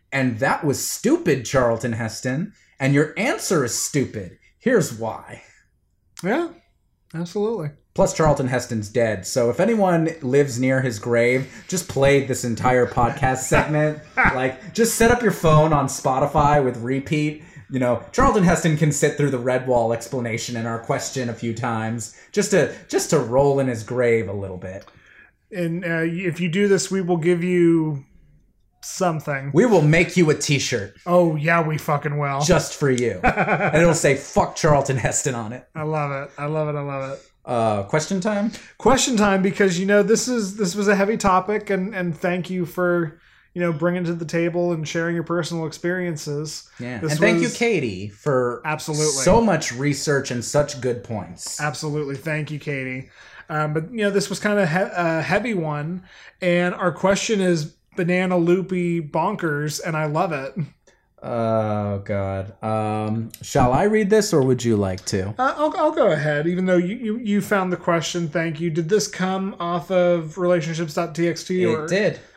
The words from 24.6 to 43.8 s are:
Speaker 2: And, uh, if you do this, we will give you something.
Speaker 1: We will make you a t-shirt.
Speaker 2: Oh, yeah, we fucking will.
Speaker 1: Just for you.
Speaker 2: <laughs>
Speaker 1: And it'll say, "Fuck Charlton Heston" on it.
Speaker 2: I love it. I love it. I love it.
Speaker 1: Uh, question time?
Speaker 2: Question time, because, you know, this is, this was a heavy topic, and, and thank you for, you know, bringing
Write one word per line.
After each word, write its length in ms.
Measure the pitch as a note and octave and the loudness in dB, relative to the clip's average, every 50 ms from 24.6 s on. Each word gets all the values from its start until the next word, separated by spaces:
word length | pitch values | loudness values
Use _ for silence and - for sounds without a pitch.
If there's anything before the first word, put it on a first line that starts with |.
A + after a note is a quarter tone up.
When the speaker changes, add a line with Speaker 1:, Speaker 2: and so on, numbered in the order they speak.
| F2+ F#2 F#2 G2 - - _ _ _ _ - - - _ _ _ _ - - | -12 -12 -12 -14 -16 -18 _ _ _ _ -20 -20 -20 _ _ _ _ -12 -6
Speaker 2:
And, 320 | F#3 F3 E3 E3 F3 E3+ | -4 -4 -2 -2 -4 -4
uh, 180 | E3+ E3+ E3 D#3+ | -2 -2 -2 -2
if 360 | E3 E3 E3+ F#3+ F3 D3+ E3+ | -2 -2 -4 -4 -4 -4 -2
you 80 | F3 F3+ | -2 -2
do 200 | D#3 G3 G3+ G3+ | 0 2 4 4
this, 220 | G3 F3+ - - | 4 2 2 0
we 100 | F#3 F#3+ | -2 -2
will 160 | F#3 E3+ F3+ | 0 0 0
give 260 | E3+ D#3 F3 F3+ F3 E3+ | 2 2 2 2 2 2
you 600 | F3+ F3+ F3 E3+ E3+ E3 E3 D#3+ D#3 D3+ C#3 C3 _ _ _ _ _ _ _ _ _ _ _ _ _ _ _ - | 0 2 4 6 6 6 4 2 0 -4 -6 -8 _ _ _ _ _ _ _ _ _ _ _ _ _ _ _ -16
something. 680 | - - - F#3+ F3 E3 D#3 - - C#3+ C3+ C3+ C#3+ C#3 | -12 -4 -2 0 0 0 -2 -4 -6 -6 -6 -4 0 2
Speaker 1:
We 140 | D#3+ A3+ | 4 4
will 160 | B3 G#3+ F3 D3+ | 6 6 6 6
make 340 | D3 D3+ E3+ F3+ E3+ - | 6 6 6 4 4 4
you 140 | F3+ E3+ D#3 | 4 4 4
a 40 | C#3+ | 4
t-shirt. 600 | - - - D3 C3+ - - B2+ A2+ G2 G2+ - - - | 2 2 0 0 0 0 -2 -2 -4 -4 -6 -12 -12 -4
Speaker 2:
Oh, 300 | F3+ F3 F3+ F3 E3 D#3 | 2 4 4 4 4 2
yeah, 300 | D#3 D3 E3 E3+ E3+ E3 | 0 0 2 2 2 2
we 100 | D#3 D#3 | 0 -2
fucking 400 | D3 - - D3+ C#3+ - D3+ C#3+ D3 | -4 -2 0 -2 0 0 -2 -4 -2
will. 220 | D3 C#3 C#3 C3+ | -2 -2 -2 0
Speaker 1:
Just 380 | D3+ D3+ F3+ D#3 D3 - - - | 2 4 4 2 2 -2 -6 -2
for 120 | D#3 C#3 | 0 2
you. 300 | C3 A#2+ A#2+ A2+ G2+ F2+ | 2 2 0 0 -2 0
Speaker 2:
<laughs> 40 | E2+ | 0
Speaker 1:
And 520 | B3+ - G#3+ F3 D#3+ - D3 G3+ F3 D3+ | 0 0 0 0 0 0 0 0 2 2
it'll 180 | D#3 E3+ E3+ D#3+ | 4 4 4 4
say, 200 | D3+ - D3+ C#3 | 4 4 2 2
"Fuck 400 | C#3 - - - G#3 F3 - - | 2 -2 -2 0 0 0 0 -2
Charlton 400 | - - D#3+ D3 C#3+ C3+ - C3+ | 0 2 4 4 4 4 2 0
Heston" 380 | B2 G2+ C#3+ A#2 - - D3 B2+ | 0 0 -2 -2 -2 -2 -2 -4
on 180 | A#2 A2+ G#2+ B2 | -4 -6 -8 -10
it. 140 | C3 - _ - | -12 -14 _ -10
Speaker 2:
I 80 | D#3+ D#3 | -8 -6
love 280 | D3+ D#3 D#3 D3 C#3+ C#3 | -4 -2 -2 -2 -4 -4
it. 180 | C#3 C#3+ C#3 - - | -6 -10 -12 -12 -10
I 80 | C#3+ | -8
love 220 | D3 D#3 D#3 D#3 D3+ | -6 -4 -4 -2 -2
it. 80 | D3 D3 | -4 -6
I 40 | C#3+ | -6
love 300 | C#3+ C3+ C3+ C3+ C3+ C#3 | -6 -6 -8 -8 -8 -10
it. 140 | - - _ _ _ - | -12 -16 _ _ _ -8
Speaker 1:
Uh, 380 | - B2 A#2+ A2+ A2 G#2+ G2+ G2 | -4 -2 0 0 0 0 -2 -2
question 360 | - - D#3 D3+ - G3 F#3+ | 0 0 -2 0 0 -4 -2
time? 320 | F3 G#3+ G#3+ G3+ G#3 A3+ - - - - - - | -2 -2 -2 0 -2 -2 -4 -8 -18 -20 -8 0
Speaker 2:
Question 380 | - G#3+ C4 B3+ - C#4+ B3+ | 2 4 4 4 2 2 2
time, 260 | G3+ G#3+ G#3 G3 G3 F#3 | 2 4 4 4 4 2
because, 360 | G3 - - G#3 F#3+ F3 E3+ | 0 2 2 2 2 2 0
you 80 | F#3+ | 0
know, 160 | F#3+ G3+ G#3 G3+ | 4 4 4 4
this 260 | F#3 A3+ A3 - B3 | 4 2 2 2 0
is, 280 | B3+ A#3+ G#3 F#3 G3 | -2 -2 -2 -4 -4
this 180 | A3 G#3+ F3 E3+ | -2 -4 -2 -2
was 140 | G#3 G#3 G3 | -2 2 2
a 60 | G#3 | 2
heavy 200 | F#3+ G3 G3+ A3+ | 2 2 2 0
topic, 540 | - - G3+ F#3 F#3 F#3 G#3 G#3 G#3 G#3 - | 0 2 2 2 2 2 0 -4 -4 -2 -2
and, 240 | G3 F#3+ F#3 G3+ A3+ | -2 -2 -2 -4 -4
and 220 | F#3+ F3+ F3 D#3+ | -4 -4 -4 -4
thank 320 | - - F3+ F3 F#3 E3 - | -2 -2 -2 -2 -2 -4 -4
you 140 | F#3 F#3 F3 | -4 -4 -4
for, 520 | D#3 - - F3+ F3 F3 F3 E3+ D#3 D3+ - _ _ _ _ _ _ - | -4 -2 -2 0 2 2 2 0 -2 -6 -12 _ _ _ _ _ _ -6
you 60 | F3+ F3 | -2 -2
know, 100 | F3 E3 | -2 0
bringing 320 | D3 | 0